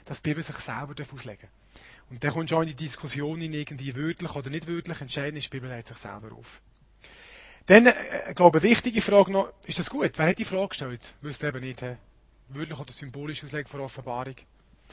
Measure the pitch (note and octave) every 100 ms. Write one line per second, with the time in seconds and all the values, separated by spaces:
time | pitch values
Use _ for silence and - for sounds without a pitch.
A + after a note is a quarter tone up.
0 | - C#3+ D#3 D#3 D#3 - - A#2 C#3+ C#3+
1 | C#3+ C3+ A#2 G2 G#2 _ _ - - -
2 | - A#2+ C#3+ D#3+ D#3+ D#3+ D#3+ C#3 D#3 -
3 | D3 C#3 D3 D#3+ D#3+ D3+ D3 C#3+ C#3 B2+
4 | D#3+ E3+ F3 D3 C3+ D#3 D#3+ E3+ E3+ D#3+
5 | C3 D3 C#3+ D3+ - C3+ B2+ A#2+ - A2+
6 | G#2 G2+ A2 A2+ A#2+ - _ _ _ _
7 | - - - - - - - G#3 A#3+ -
8 | - - - - F3 D#3 G3+ A3+ B3+ A3
9 | - G3+ F#3 G3 - - - - - C#4
10 | B3+ - D#3+ G3 - F#3+ G3 - C3 B2
11 | - - D3 C3+ D3 C3 C3 B2 B2 B2
12 | - _ _ _ - C#3 D#3+ C#3 C#3+ -
13 | C#3 C#3 D3 C#3+ C#3+ D3 C3+ C#3 C3+ -
14 | B2+ B2 C3 C3 - _ _ - -